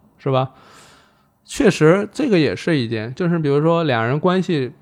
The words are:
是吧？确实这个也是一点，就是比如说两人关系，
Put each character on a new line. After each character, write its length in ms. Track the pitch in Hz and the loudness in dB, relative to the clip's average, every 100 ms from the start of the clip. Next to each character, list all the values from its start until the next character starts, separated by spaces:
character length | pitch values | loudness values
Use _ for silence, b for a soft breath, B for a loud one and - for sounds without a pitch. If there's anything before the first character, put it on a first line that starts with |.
| _ _ | _ _
是 120 | 143 | -2
吧？ 200 | 131 131 b b b b b b b b _ | -2 -2 b b b b b b b b _
确 260 | - - 233 | -10 0 2
实 380 | - 156 190 208 | 4 4 4 0
这 160 | - 277 | -4 0
个 100 | 180 | 2
也 160 | 131 | 2
是 240 | 90 - 151 | -2 -2 -2
一 80 | 113 | -2
点， 260 | 113 113 | -6 -6
就 140 | 131 175 | -4 -2
是 100 | 170 | -2
比 100 | 147 | 0
如 120 | 143 | 2
说 200 | 160 170 | 2 0
两 220 | 156 117 113 | 0 0 0
人 140 | 147 | 0
关 200 | 180 185 | 0 0
系， 300 | 180 156 123 - | 0 -2 -4 -8